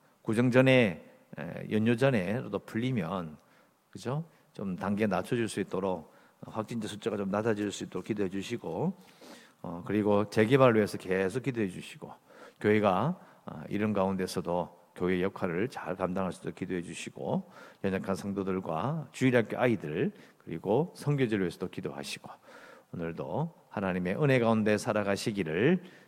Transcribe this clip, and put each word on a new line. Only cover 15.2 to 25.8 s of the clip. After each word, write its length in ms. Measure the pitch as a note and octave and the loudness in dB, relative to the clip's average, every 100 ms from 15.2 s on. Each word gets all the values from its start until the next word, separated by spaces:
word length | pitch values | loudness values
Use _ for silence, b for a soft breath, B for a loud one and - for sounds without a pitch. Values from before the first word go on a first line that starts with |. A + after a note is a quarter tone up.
역할을 460 | F#2 - F#2+ E2+ B2 | 0 -2 -4 -2 -4
잘 280 | - - F#2+ | -6 -8 -4
감당할 360 | F2+ F#2 F#2+ | -2 -2 -4
수 80 | F2 | -4
있도록 140 | - | -10
기도해 280 | - F#2 F#2 | -8 -4 -4
주시고, 680 | F2 E2+ - - D#2 F#3+ - B B B | -6 -10 -12 -8 -4 -4 -4 B B B
연약한 300 | G2 F#2 G2 | -2 -2 -2
성도들과 920 | G2 G2+ G2 F#2+ F#2+ F#2 D#2+ A2+ D#3+ C#3+ | -4 -4 -4 -2 -2 -2 -2 -2 -4 -8
주일학교 460 | - B2+ A#2+ G#2+ - | 0 2 4 0 0
아이들, 540 | B2 A2 D2+ D#2+ E3+ B B B | 2 2 -2 -2 -2 B B B
그리고 560 | - E2 F#2 A2+ F3 - | -10 -6 2 2 2 -4
선교지를 460 | C#3+ C#3+ B2 G#2+ | -2 0 2 2
위해서도 260 | F2+ - F#2 | 0 -2 -8
기도하시고, 640 | - D#2+ C#2 C#2+ - - - B B B B B | -6 -8 -8 -10 -12 -14 -20 B B B B B
오늘도 600 | F#2 E2 E2 C#2 G2+ E3 - _ | -6 -6 -6 -4 -4 -4 -8 _
하나님의 540 | - G2 F2+ F2+ G2+ | -4 -2 0 -2 2
은혜 160 | D3 C3 | 4 4
가운데 400 | A2+ A2 G#2+ G#2 | 4 4 4 2
살아가시기를 1040 | A#2+ G#2 G2+ G2 B2 G2+ D#2+ E2 C3 F3+ | 2 0 2 0 0 -2 -2 2 4 4